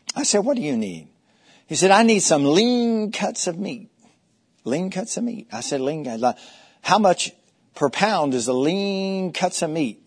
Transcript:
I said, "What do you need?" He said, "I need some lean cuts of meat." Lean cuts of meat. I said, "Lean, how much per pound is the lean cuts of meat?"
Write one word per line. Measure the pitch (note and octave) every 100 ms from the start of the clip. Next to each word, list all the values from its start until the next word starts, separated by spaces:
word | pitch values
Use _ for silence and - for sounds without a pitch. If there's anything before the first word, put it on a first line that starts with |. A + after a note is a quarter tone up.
| -
I | -
said, | D4 G3+
"What | G#3 C4
do |
you | D3+ A#2+
need?" | G#2 E2+ D#2 _ _ _ _ _ -
He | D3
said, | F#3
"I | G3
need | A3+ G#3+
some | - D3+
lean | C#3 D#3+ A#3 B3 A#3 A3+ G#3
cuts | - G#3 - -
of | E3+
meat." | G3 D#2+ - _ _ _ _ _ _ _
Lean | - C#3+ F#3
cuts | F#3 A3+ -
of |
meat. | A#2+ - -
I | A2
said, | - C#3
"Lean, | C3 D#3+ C#3 A2+ C3 D3+ - - _ _
how | - F#3+
much | G3+ F3 - - _ _ _
per | - C#3+
pound | - G3+ G3 D3
is | B2+
the | A#2
lean | B2+ C#3+ G3 G3 F#3+ F#3+ F#3+ F#3
cuts | D3+ F#3 -
of | E3
meat?" | D#3+ C3+ G#2